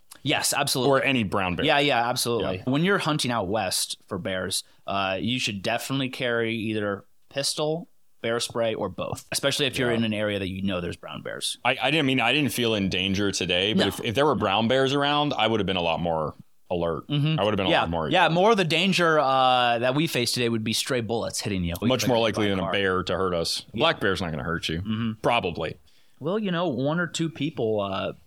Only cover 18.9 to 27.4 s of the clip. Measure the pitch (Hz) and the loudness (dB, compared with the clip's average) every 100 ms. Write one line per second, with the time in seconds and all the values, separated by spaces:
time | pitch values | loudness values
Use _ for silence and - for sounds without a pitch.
18.9 | 175 170 156 135 131 127 127 123 120 123 | 2 4 4 4 4 4 4 4 2 2
19.9 | 135 160 131 120 123 120 117 110 107 - | 2 0 0 0 0 0 0 0 -2 0
20.9 | 131 107 113 95 - 107 95 87 85 113 | -2 0 -2 -2 -4 -4 -2 -2 0 2
21.9 | 127 107 117 113 104 104 95 95 98 98 | 2 4 2 2 2 2 0 0 0 2
22.9 | 92 90 90 95 87 82 - - 110 160 | 2 0 0 0 0 0 -4 -6 0 2
23.9 | 156 104 87 87 78 64 82 - 80 104 | 2 0 0 -2 -4 -4 -4 -4 -4 -4
24.9 | 110 113 107 143 120 95 82 - - _ | -4 -4 -2 0 0 0 -4 -6 -8 _
25.9 | - - - 139 214 208 170 180 120 139 | -20 -20 -10 -4 -4 -2 -2 -2 -2 -2
26.9 | 165 170 - 165 - | -2 -2 -2 -4 -2